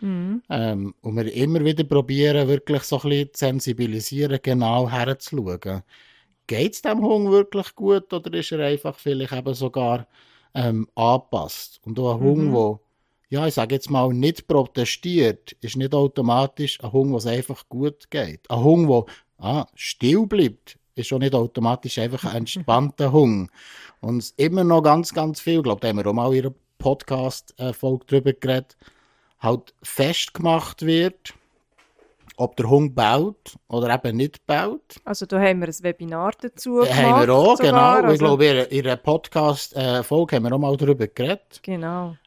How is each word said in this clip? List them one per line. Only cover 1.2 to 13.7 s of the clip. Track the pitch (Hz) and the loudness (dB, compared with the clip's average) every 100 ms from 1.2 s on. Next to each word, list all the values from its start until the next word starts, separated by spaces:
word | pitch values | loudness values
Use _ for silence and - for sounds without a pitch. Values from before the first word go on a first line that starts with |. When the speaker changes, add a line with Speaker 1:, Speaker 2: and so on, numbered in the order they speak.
| 110 | -4
Speaker 2:
immer | - 139 165 | -4 -2 0
wieder | 151 156 | 0 0
probieren, | 151 143 135 139 147 147 135 | 0 0 0 2 2 2 2
wirklich | 139 - 143 | 0 0 -4
so | - 135 | -2 -4
ein | 147 | 0
bisschen | 143 139 | -2 -2
zu | - 135 | -2 -2
sensibilisieren, | 131 127 117 120 110 - 135 143 135 | -2 -4 -4 -4 -4 -6 -4 -2 -2
genau | - 127 113 120 123 | 0 0 2 0 0
herzuschauen. | 123 120 135 - 147 98 90 98 95 - _ _ _ _ _ - | -2 -4 -6 -8 -6 -6 -6 -8 -8 -10 _ _ _ _ _ -6
Geht's | 113 170 - | -2 -2 -4
dem | 302 214 | -4 -2
Hund | 208 214 202 | 0 0 4
wirklich | 196 196 202 185 - | 4 2 -2 -8 -4
gut | 196 196 196 | 0 0 0
oder | 175 165 170 | -8 -6 -8
ist | - | -6
er | 160 147 | -4 -2
einfach | 147 151 143 | -4 -6 -8
vielleicht | - 135 131 | -6 -4 -4
eben | 131 131 | -8 -6
sogar, | 127 131 135 120 120 117 _ _ _ _ | -6 -4 -2 -2 -2 -4 _ _ _ _
ähm, | 131 123 113 117 - | -4 -2 -2 -4 -2
angepasst? | 117 127 - 110 76 - - - | 2 2 0 -6 -6 -12 -18 -18
Und | - 113 | -12 -4
auch | 123 117 | -2 0
ein | |
Hund, | 135 151 151 | 2 2 2
Speaker 1:
Mhm. | |
Speaker 2:
wo, | 123 110 107 _ _ _ _ - | 2 0 -2 _ _ _ _ -8
ja, | 139 160 | -4 -2
ich | 143 | -2
sag | 113 | -2